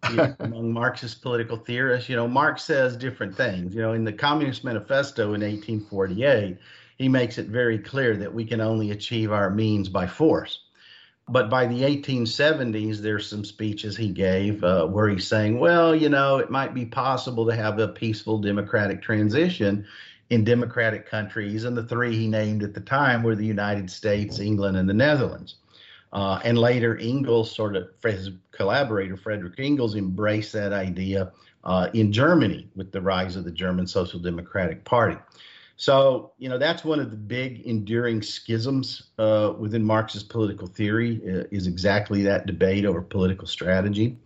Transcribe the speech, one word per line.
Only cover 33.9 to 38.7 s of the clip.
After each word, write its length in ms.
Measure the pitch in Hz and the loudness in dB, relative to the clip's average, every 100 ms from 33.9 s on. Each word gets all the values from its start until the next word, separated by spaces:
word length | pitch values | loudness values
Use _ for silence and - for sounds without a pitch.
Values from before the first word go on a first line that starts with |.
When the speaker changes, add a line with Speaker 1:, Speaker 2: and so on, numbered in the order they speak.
| 98 87 87 | -2 -2 -4
Speaker 2:
Democratic 680 | 87 85 85 98 90 80 - | -6 -6 -6 -2 -2 -4 0
Party. 320 | 123 107 - - - - - - - | 2 2 0 -10 -20 -20 -20 -20 -6
So, 560 | - 135 135 123 - - | 4 6 6 4 -4 -12
you 100 | 131 | -6
know, 100 | 127 | 0
that's 280 | 147 170 156 | 0 0 -2
one 160 | 151 | -2
of 80 | 123 | -2
the 60 | 110 | -8
big 460 | 104 123 131 120 - | -6 -4 -6 -8 -4
enduring 560 | 113 101 117 120 113 | -4 0 0 0 -2
schisms, 880 | 104 - - 113 117 | -4 -10 -4 -2 0